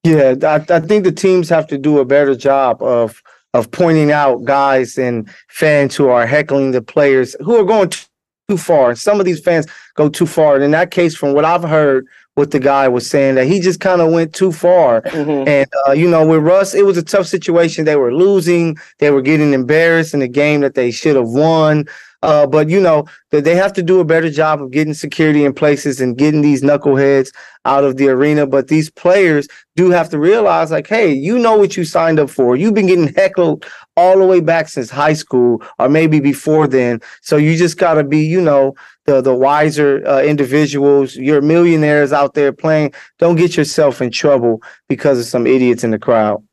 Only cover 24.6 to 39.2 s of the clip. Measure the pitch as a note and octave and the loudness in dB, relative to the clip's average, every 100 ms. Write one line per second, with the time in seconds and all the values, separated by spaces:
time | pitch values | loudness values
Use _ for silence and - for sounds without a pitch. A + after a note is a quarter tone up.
24.6 | C3+ C#3 D#3 D3 D3 - D#3 D3 C#3+ C3 | -4 -4 -4 -6 -10 -2 0 2 0 0
25.6 | D3+ C#3+ D3 C3 B2+ A#2+ D3+ D3+ D3 C3+ | -2 0 -4 -4 -4 0 0 2 0 0
26.6 | C#3 C#3+ C#3+ C3+ C#3 C#3 C3 - - _ | 0 0 0 0 2 2 -2 -10 -20 _
27.6 | C3 C#3 C#3 C3 C#3 B2+ D3 D3+ C#3 C#3 | -2 0 0 0 0 2 0 0 0 -2
28.6 | A#2+ D#3 D#3 - F3 G3 F3+ D3+ C#3+ - | 0 -2 -2 -4 0 2 2 0 -4 -18
29.6 | _ D3+ F3+ F3 D#3+ D3+ D#3+ A3 G3+ E3 | _ -2 0 2 -2 -2 0 2 2 0
30.6 | E3 D#3 - A3 G3 C3+ D3+ A#3+ A#3 G#3+ | -2 -4 -4 -2 0 -2 -2 0 2 2
31.6 | G3+ - D#3+ E3+ E3 D#3 C#3 - B2 B2+ | 0 -2 -4 -2 0 0 -2 0 0 0
32.6 | G#3 G#3 F#3 F3+ D3+ - F#3+ F#3+ E3+ - | 0 0 2 2 0 0 -2 0 -2 -2
33.6 | - - _ - F3+ F#3+ F#3 F3+ D#3+ E3 | -10 -20 _ 0 2 4 4 2 2 -2
34.6 | D#3 C#3+ A2+ C3 D3+ D3+ - B2+ B2 A2+ | -4 -8 -10 -2 -2 -2 -2 0 0 0
35.6 | - - C3 D#3 D#3+ D3+ C#3 C3+ - D#3 | -6 -4 0 2 2 2 0 -2 -2 0
36.6 | D3+ C3 B2 A#2 - - - D3 D3+ D#3+ | 0 0 -2 -4 -10 -20 -2 0 0 0
37.6 | F3 D#3+ F3+ D#3+ C#3+ D3+ D#3 F3+ E3 C#3+ | -2 0 0 0 0 -2 0 0 2 2
38.6 | C3+ C3+ - _ - C3+ | 0 -4 -20 _ 0 0